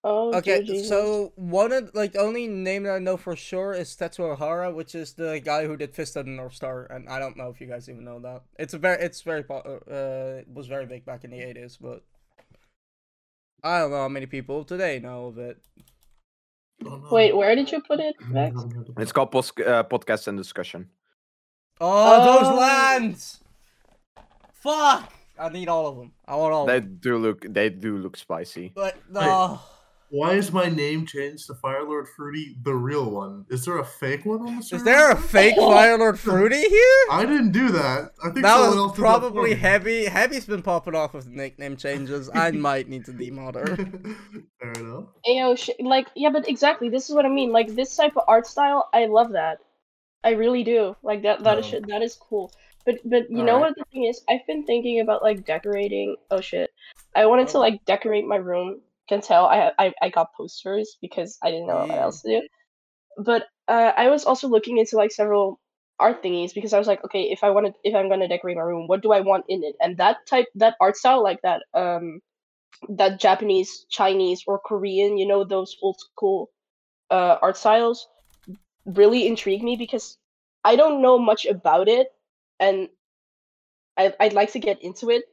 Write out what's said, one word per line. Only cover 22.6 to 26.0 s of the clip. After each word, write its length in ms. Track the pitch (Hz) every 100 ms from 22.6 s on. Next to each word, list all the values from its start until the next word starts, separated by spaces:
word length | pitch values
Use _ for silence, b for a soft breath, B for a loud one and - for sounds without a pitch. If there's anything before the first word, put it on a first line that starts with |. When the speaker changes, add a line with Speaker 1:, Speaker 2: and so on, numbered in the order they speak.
| 262 269 269 262 220 175 - - _ _ _ _ _ _ _ _ _ _ _
Speaker 2:
Fuck! 600 | _ 285 311 294 254 - _ _ -
I 100 | 160
need 180 | 175 170
all 180 | 165 151
of 100 |
'em. 140 | 131